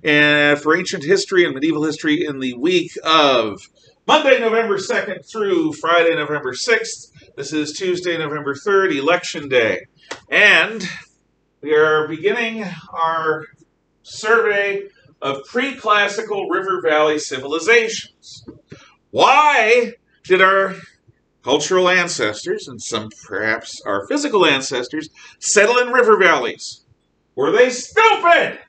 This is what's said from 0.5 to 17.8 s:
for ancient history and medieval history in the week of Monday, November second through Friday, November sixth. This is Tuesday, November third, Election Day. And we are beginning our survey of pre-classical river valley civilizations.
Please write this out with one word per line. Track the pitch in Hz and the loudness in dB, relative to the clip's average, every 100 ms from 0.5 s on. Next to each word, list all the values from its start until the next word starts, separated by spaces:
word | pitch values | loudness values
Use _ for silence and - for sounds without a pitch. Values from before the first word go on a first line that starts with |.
| 147 | 2
for | 151 165 | 2 0
ancient | 180 196 143 | 0 -6 0
history | 185 - 190 170 | 0 2 2 2
and | |
medieval | 135 151 151 | 0 -2 0
history | 156 151 160 151 151 | -2 -4 -2 -2 -2
in | 139 | -6
the | 131 120 | -8 -4
week | 147 180 - - 160 | 0 0 -2 -8 2
of | 160 143 127 107 95 - _ _ _ - | 4 4 4 0 -6 -16 _ _ _ 0
Monday, | 302 285 247 | 2 4 2
November | 226 226 214 190 | 2 0 0 -2
second | 185 220 202 175 | -2 -4 -4 -10
through | - 220 202 175 160 | -12 -6 -2 0 -2
Friday, | 147 160 170 165 | -4 0 2 2
November | 160 147 147 127 | 0 -2 -4 -6
sixth. | - - 226 226 - - _ - - | -8 -2 -2 -2 -12 -16 _ -20 -14
This | 131 | -8
is | 151 147 | -6 -6
Tuesday, | - 185 180 180 165 | -6 -4 -4 -4 -6
November | 156 147 143 | -6 -6 -8
third, | 139 - 196 190 | -6 0 2 2
Election | 147 139 175 - 170 143 | 0 0 0 -2 -10 0
Day. | 127 110 92 - _ _ - _ | 2 2 -2 -8 _ _ -20 _
And | 160 208 175 175 220 180 - - _ _ _ _ _ | 2 4 4 2 -4 -10 -12 -18 _ _ _ _ _
we | 143 | 0
are | 151 156 151 151 | 2 4 2 -2
beginning | 156 180 233 226 226 196 160 - | -4 -2 -2 -4 -6 -10 -12 -16
our | - 165 165 160 156 156 _ _ _ _ _ | -4 -4 -2 -4 -6 -8 _ _ _ _ _
survey | - - - 233 214 202 196 196 - _ _ _ | -20 -10 0 2 2 0 -2 -4 -10 _ _ _
of | 135 135 - | -6 -6 -6
pre-classical | 240 269 247 214 208 202 220 220 202 170 | -6 -4 -6 0 2 2 -2 -6 -6 -2
river | 180 190 180 | -4 -2 -2
valley | 160 151 151 151 | 0 2 2 0
civilizations. | - 135 135 156 160 233 | -4 -8 -6 -4 2 2